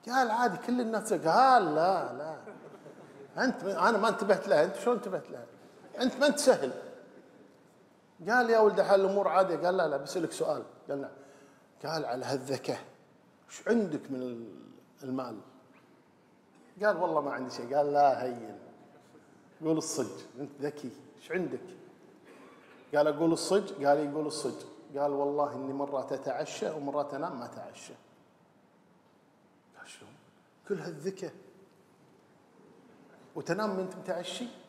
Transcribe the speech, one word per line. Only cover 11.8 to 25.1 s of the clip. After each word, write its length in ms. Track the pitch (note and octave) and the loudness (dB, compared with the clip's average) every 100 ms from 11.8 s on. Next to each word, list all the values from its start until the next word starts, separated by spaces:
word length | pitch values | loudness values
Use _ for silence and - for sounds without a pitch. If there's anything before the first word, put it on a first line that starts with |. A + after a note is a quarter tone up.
| D3 | -6
قال: 200 | D#3+ C3 | -4 -4
"على 200 | B2 B2+ | -6 -4
هالذكاء، 540 | C#3 B2+ C3 - B2+ - - _ _ _ _ _ | -4 -4 -6 -4 -8 -8 -20 _ _ _ _ _
إيش 180 | - - | -12 0
عندك 440 | A#3 G3 D3+ - | 2 2 -4 -6
من 100 | C3+ | -8
ال-، 840 | B2+ A#2 A2+ D2+ A#1 - - _ | -6 -8 -12 -16 -20 -20 -20 _
المال؟" 340 | C3+ C3 B2 A2 F#2 - - - _ - _ _ _ _ _ _ - - | -6 -6 -6 -10 -16 -20 -20 -20 _ -20 _ _ _ _ _ _ -20 -2
قال: 140 | G#3 F3 | 0 2
"والله 240 | F3 D#3 | 2 0
ما 100 | C#3+ | 0
عندي 240 | A#2+ B2+ A#2+ | -4 -6 -8
شيء." 200 | A#2+ C#3 | -2 2
قال: 180 | C#3+ | 2
"لا، 300 | C#3+ C#3+ A#2+ | 6 6 4
هين، 360 | B2+ A#2+ A2+ G#2 - - - - - - - - - - | -2 -6 -10 -14 -18 -20 -20 -20 -20 -20 -20 -20 -20 -8
قول 140 | D#3+ D#3+ | -2 -2
الصدق، 400 | D3+ - A#2 - - A#2+ | -2 -4 -6 -6 -16 -14
أنت 120 | C#3 - | -14 -8
ذكي، 300 | C#3+ C#3+ C3 - - - | -8 -8 -14 -14 -20 -20
إيش 140 | - | -8
عندك؟" 300 | E3+ E3 B2+ - - - - - - - - - - - - - D3+ | -4 -4 -6 -12 -20 -20 -20 -20 -20 -20 -20 -20 -20 -20 -20 -2 2
قال: 120 | D3 | 4
"أقول 240 | D3 E3 | 4 2
الصدق؟" 560 | E3 - F#3+ F#3+ - C#3+ | 2 2 0 0 -2 4
قال: 100 | C#3+ | 4
"يقول 300 | D3 D3 D3+ | 2 -2 -4
الصدق." 400 | - C3 - - - - C#3 | -4 -6 -6 -14 -20 -12 -2
قال: 140 | D3 | -2